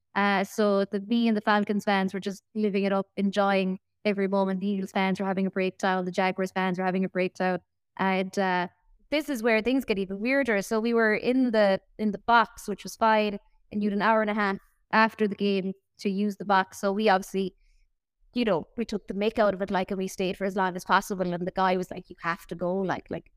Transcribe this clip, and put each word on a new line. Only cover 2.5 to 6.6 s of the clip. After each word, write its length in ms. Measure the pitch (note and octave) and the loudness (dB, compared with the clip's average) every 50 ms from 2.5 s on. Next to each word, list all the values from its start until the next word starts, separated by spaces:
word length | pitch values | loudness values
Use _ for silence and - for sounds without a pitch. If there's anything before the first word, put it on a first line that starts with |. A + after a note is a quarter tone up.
| - | -4
living 280 | G#3+ G#3+ G#3 F#3 G3 G3 | -2 -2 0 0 0 0
it 80 | G3 | 0
up, 160 | G3 G3 G3 - _ | 0 0 -2 -4 _
enjoying 640 | - G3 G3 - G#3 G3 G3 G3 F#3+ F#3+ F#3 F#3 - _ _ _ _ _ | -2 -2 0 2 2 2 4 2 2 2 0 -4 -6 _ _ _ _ _
every 220 | G#3 G3 G3 G3 | -2 0 0 -2
moment. 320 | F#3+ G3 G3 F#3+ F#3+ F#3+ F#3 | 0 0 0 0 0 -2 -2
The 60 | G3 G3+ | -2 -2
Eagles 220 | G3+ F#3+ F#3+ - | -2 -2 -4 -2
fans 280 | - G3+ F#3+ F#3+ F#3 - | -2 0 0 0 0 -2
were 60 | G3 | -2
having 180 | G3 F#3 F#3+ F#3+ | -2 0 0 -2
a 60 | F#3 | -2
breakdown. 540 | - F#3+ F#3 F#3 - - - F#3+ F#3 F#3 F3+ | -2 -2 -2 -2 -2 -2 -2 0 0 0 -2
The 60 | F3+ | -2
Jaguars 400 | F3+ G3+ F#3 F#3 F#3 - F#3 F#3 | -2 0 0 0 0 -2 -4 -4
fans 280 | - F#3 | -2 -2